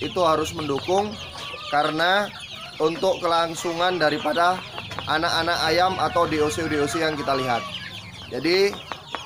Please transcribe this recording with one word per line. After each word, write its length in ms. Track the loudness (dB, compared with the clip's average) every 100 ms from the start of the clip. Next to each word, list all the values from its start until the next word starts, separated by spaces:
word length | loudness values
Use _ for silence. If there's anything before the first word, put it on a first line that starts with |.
itu 160 | -4 2 4
harus 240 | 4 0 -4
mendukung, 560 | -2 -2 2 2 0 -4 -12 -12 -12 -10 -2
karena 560 | 2 2 2 4 4 0 -6 -14 -14 -12 0
untuk 400 | 0 2 0 2
kelangsungan 800 | 2 2 2 -2 -4 0 0 4
daripada 560 | 2 2 0 4 4 2 -4 -12 -10 -10 -2
anak-anak 520 | 0 2 0 0 0 2
ayam 240 | 4 4 2
atau 240 | 0 2 2
D 160 | 2
O 80 | 0
C 160 | 0 -2
D 160 | 0
O 80 | 0
C 160 | 0 0
yang 80 |
kita 240 | 0 0 0
lihat. 240 | 2 0 -2 -10 -10 -12 -14 -16 -10
Jadi, 400 | -4 2 4 2 0 -10 -12 -10 -10